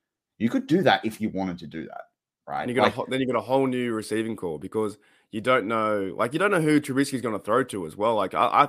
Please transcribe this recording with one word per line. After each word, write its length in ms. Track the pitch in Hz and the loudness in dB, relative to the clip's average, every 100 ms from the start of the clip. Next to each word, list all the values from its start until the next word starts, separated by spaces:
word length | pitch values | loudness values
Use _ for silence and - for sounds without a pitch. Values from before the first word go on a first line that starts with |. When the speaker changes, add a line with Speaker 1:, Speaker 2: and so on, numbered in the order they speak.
| _ _ _ - | _ _ _ -4
Speaker 1:
You 120 | 117 | -2
could 160 | 277 - | 0 0
do 160 | 170 | 2
that 220 | 135 98 | 4 2
if 160 | 107 - | 0 -4
you 100 | 104 | -4
wanted 280 | 92 95 85 | -2 -4 -6
to 60 | 78 | -10
do 160 | 80 57 | -12 -12
that, 160 | - - _ _ _ - | -14 -20 _ _ _ -10
right? 140 | 71 | -6
Speaker 2:
And 60 | 95 | -2
you 60 | |
got 80 | 117 | 2
a 20 | 104 | 2
Speaker 1:
Like 80 | |
Speaker 2:
ho-, 120 | 110 - | 0 -4
then 120 | 131 | -2
you 60 | 127 | 0
got 100 | 117 | -2
a 40 | |
whole 260 | 107 135 131 | 0 2 2
new 240 | 127 123 | 0 -2
receiving 420 | 110 104 110 113 | -4 -2 -4 -4
core 240 | 107 87 76 | -4 -6 -8
because 400 | 95 110 107 98 _ _ - | -6 -4 -4 -6 _ _ -12
you 100 | 110 | -4
don't 260 | 110 127 101 | 2 2 2
know, 480 | 113 107 104 95 - | 0 2 0 -2 -2
like, 160 | 117 | -2
you 60 | 156 | 2
don't 140 | 202 | 2
know 80 | 185 | 2
who 200 | 156 151 | 4 4
Trubisky's 400 | 147 131 139 131 | 2 0 0 -2
gonna 180 | 117 101 | -4 -4
throw 220 | - 117 | 2 2
to 220 | 131 104 80 | 2 -4 -8
as 100 | 80 | -2
well. 180 | 107 110 | 0 2
Like, 180 | 95 | 0
I, 340 | 87 - 117 | 2 2 4